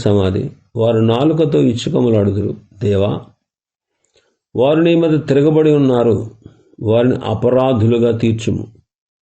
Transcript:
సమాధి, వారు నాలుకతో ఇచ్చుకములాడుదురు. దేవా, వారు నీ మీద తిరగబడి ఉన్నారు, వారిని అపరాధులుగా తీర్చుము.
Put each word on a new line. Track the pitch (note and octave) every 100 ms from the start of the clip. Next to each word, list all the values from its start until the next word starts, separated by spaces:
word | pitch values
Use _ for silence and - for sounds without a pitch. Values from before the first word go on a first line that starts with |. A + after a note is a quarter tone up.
సమాధి, | A2 G2+ F#2+ G2 F#2+ - _ A#2
వారు | A2+ A2+ A2+
నాలుకతో | A#2 D3+ D#3+ D3+ D3+ C3+
ఇచ్చుకములాడుదురు. | A#2 - - B2 A2 G2+ G2 G#2 - _ -
దేవా, | G#2 G2 G2+ - - _ _ _ _ _ _ _ _ _ _ _ _ -
వారు | C3 D#3
నీ | E3+ E3+
మీద | E3 D#3 D3+
తిరగబడి | C#3 D3+ D3+ D#3
ఉన్నారు, | D3 C3+ A#2+ A#2+ G2 A2 - - - _ -
వారిని | G#2+ A2+ B2+ A2+ G#2
అపరాధులుగా | G#2+ A#2 B2 C3 B2 A2+ A#2 A#2 A2+
తీర్చుము. | A2+ A2+ - - - - _ _ _ _